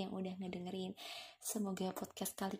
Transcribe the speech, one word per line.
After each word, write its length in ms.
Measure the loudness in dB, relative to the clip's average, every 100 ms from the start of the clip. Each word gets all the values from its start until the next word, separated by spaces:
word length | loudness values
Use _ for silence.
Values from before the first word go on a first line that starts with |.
| 4
yang 40 |
udah 240 | 2 0 -2
ngedengerin. 560 | -2 -2 -2 0 -2 -4 -8 -8 -10 -6
Semoga 480 | -2 2 2 4 2
podcast 480 | 2 -2 0 -2 2
kali 160 | 0 0